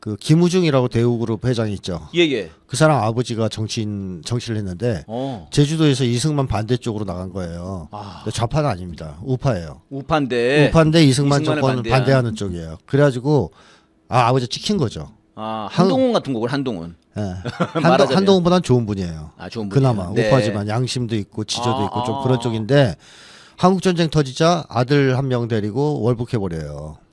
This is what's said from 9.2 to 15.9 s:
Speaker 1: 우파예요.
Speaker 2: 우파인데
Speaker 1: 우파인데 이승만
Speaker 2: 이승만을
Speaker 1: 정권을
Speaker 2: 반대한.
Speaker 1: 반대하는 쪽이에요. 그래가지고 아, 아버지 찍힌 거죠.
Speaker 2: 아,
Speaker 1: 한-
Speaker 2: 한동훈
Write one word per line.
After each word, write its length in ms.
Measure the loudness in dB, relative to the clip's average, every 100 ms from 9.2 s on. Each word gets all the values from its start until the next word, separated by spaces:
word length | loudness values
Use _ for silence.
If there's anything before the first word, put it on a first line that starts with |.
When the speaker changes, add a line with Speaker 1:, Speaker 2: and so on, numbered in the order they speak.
Speaker 1:
우파예요. 600 | -6 -2 0 -2 -4 -14 _
Speaker 2:
우파인데 760 | -12 -2 -2 0 0 2 4 4
Speaker 1:
우파인데 340 | 6 4 6 6
이승만 380 | 6 4 2
Speaker 2:
이승만을 180 | 2 0
Speaker 1:
정권을 140 | 0 0
Speaker 2:
반대한. 160 | 0 2
Speaker 1:
반대하는 360 | 4 2 2 -2
쪽이에요. 420 | -6 -6 -8 -14 -2
그래가지고 640 | 2 2 2 0 2 0 -6 -20 _ _ _ _
아, 120 | 2 2
아버지 200 | 2 0
찍힌 300 | -6 -4 -2
거죠. 340 | -2 -4 -14 -16 _ -12
Speaker 2:
아, 320 | -8 -6 -6
Speaker 1:
한- 140 | 2
Speaker 2:
한동훈 280 | 2